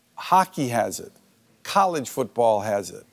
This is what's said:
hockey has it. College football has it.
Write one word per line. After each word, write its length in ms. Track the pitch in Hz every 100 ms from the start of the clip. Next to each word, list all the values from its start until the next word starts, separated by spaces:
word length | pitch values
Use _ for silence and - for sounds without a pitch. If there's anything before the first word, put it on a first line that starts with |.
| _ -
hockey 520 | - 185 185 - 127
has 320 | 120 101 -
it. 140 | - _ _ _ _ _
College 460 | - 202 190 160 120
football 500 | - 113 117 117 104
has 300 | 107 101 87
it. 160 | 98 -